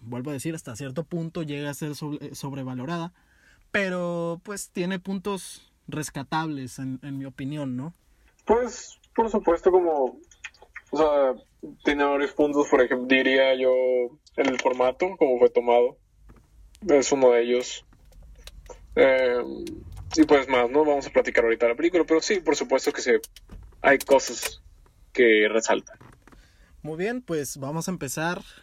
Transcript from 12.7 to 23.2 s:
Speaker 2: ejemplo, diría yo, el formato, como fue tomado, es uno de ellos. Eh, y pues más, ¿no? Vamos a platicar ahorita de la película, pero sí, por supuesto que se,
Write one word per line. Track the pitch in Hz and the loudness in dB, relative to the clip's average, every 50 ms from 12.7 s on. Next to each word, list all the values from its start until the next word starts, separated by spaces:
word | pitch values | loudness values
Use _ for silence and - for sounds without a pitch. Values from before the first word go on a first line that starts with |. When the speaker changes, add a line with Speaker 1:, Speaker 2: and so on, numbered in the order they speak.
| - 139 | 4 4
Speaker 2:
ejemplo, | 127 123 139 127 123 127 | 4 2 0 -2 0 2
diría | 131 131 131 131 131 135 135 135 131 | 2 2 4 4 4 4 4 4 2
yo, | 127 131 127 127 127 127 127 127 123 123 120 123 - _ _ _ | 2 2 2 2 2 2 2 2 0 0 -2 -6 -12 _ _ _
el | - 135 135 131 123 | -2 0 0 0 0
formato, | - 131 127 127 127 127 127 - 180 185 190 | 0 -2 0 2 2 0 0 0 -2 -4 0
como | - 160 139 127 120 | 2 2 2 4 4
fue | 123 120 | 4 4
tomado, | - 127 120 120 120 120 123 123 - _ _ _ _ _ _ - - - _ _ _ _ - - _ - - - | 4 4 2 4 4 4 4 2 0 _ _ _ _ _ _ -20 -20 -20 _ _ _ _ -20 -20 _ -8 0 4
es | 143 139 123 - | 4 4 4 4
uno | 143 135 131 127 | 2 4 6 6
de | 120 117 120 | 6 6 4
ellos. | 120 123 123 127 - - - - _ - - _ - - - - - - - - - - - - - - - - - - | 2 0 -2 -2 -4 -10 -14 -16 _ -20 -20 _ -20 -20 -20 -20 -20 -20 -20 -20 -20 -20 -20 -20 -20 -20 -20 -16 -4 2
Eh, | 120 127 135 131 131 131 123 123 123 120 135 - - - - - - - - - - - - - | 4 4 4 4 4 2 0 0 -2 -4 -6 -8 -12 -12 -12 -14 -14 -16 -16 -18 -18 -16 -4 2
y | - 220 | 2 4
pues | - 151 139 131 135 | 6 6 4 4 4
más, | 135 123 120 120 | 2 2 2 2
¿no? | 127 147 156 | 2 2 2
Vamos | 151 143 139 135 | 4 2 0 0
a | - | -2
platicar | - 131 123 123 113 120 117 | 0 0 0 2 2 2 2
ahorita | 113 113 113 120 | 2 2 2 2
de | 120 120 | 0 0
la | |
película, | 123 - - - 170 156 | 2 0 0 2 2 2
pero | 151 160 160 | 2 2 0
sí, | - - 220 190 | 2 0 -2 -2
por | 165 160 147 | 0 0 -2
supuesto | - 143 123 135 131 - 147 143 | -2 0 0 0 0 0 0 -4
que | - | -2
se, | - 127 117 110 | 0 2 2 2